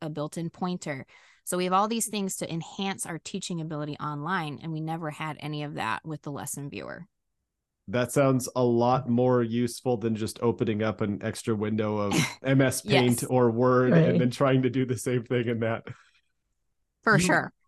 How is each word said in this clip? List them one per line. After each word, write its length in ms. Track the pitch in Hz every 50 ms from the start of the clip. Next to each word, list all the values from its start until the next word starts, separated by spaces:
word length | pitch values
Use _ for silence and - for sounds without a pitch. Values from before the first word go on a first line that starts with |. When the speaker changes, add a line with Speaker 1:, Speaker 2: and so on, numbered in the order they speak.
Speaker 1:
a 80 | 165 156
built-in 400 | 156 151 147 156 - 175 165 165
pointer. 560 | - - 185 180 180 180 - 165 143 131 - _ - - _ _ _ _ -
So 140 | - 180
we 80 | 180 180
have 80 | 180 185
all 140 | 190 208
these 200 | 214 233 226 214
things 300 | - - 208 196 190 -
to 140 | - 175 -
enhance 540 | 160 165 160 - - - 196 196 185 - -
our 140 | 165 170 151
teaching 420 | - - - 190 - - 180 165
ability 360 | 160 160 156 147 151 151 143
online, 640 | - - 151 147 143 147 165 190 185 160 151 139 - -
and 80 | 165
we 80 | 160 156
never 300 | 156 160 165 165 170 151
had 280 | 147 - 156 156 143 -
any 240 | - 151 151 147 147
of 120 | 143 156
that 300 | - 101 110 107 - -
with 160 | 156 151 143
the 100 | - 156
Lesson 380 | 143 107 104 - - 143 143 139
Viewer. 360 | - 98 67 - - - 170 _ _ _ _ _ _ _ _ _ _ _ _ _ _ _ -
Speaker 2:
That 240 | - 95 123 123 120
sounds 380 | - 147 139 135 135 127 123 - -
a 80 | 127 127
lot 440 | 120 120 117 120 120 127 131 127 120
more 340 | 120 120 127 127 127 123 120
useful 540 | 110 113 120 120 117 - - - 131 123
than 180 | 107 110 113 110
just 240 | 104 110 107 - -
opening 400 | - 117 107 - 117 117 107 104
up 200 | 110 110 101 -
an 180 | 110 101 101 -
extra 340 | - 110 107 - - 117 113
window 420 | 104 107 107 110 107 107 107 107
of 160 | 104 104 101 104
Speaker 1:
<laughs> 300 | - - - - - -
Speaker 2:
M 180 | 131 135 135
S 200 | 135 127 123 -
Paint 400 | - 107 - - 123 123 120 120
Speaker 1:
Yes. 80 | - -
Speaker 2:
or 220 | 127 127 123 117
Word 420 | 113 117 127 127 127 123 127 123 -
and 140 | 165 156
Speaker 3:
Right. 120 | - - -
Speaker 2:
then 120 | 127 123
trying 320 | - - 143 135 131 131 127
to 80 | 123
do 140 | 113 131 131
the 120 | 123 123
same 260 | 107 - 135 123 123 117
thing 240 | - 127 123 117
in 120 | 120 120 110
that. 280 | 113 113 113 - - - - - _ _ _ _ _ _ _ _ _ _ _ _ _ _ _ _ _ _ _ _ -
Speaker 1:
For 160 | 226 214 160
Speaker 2:
You, 60 | 175
Speaker 1:
sure. 280 | 180 190 160 135 - _ _ _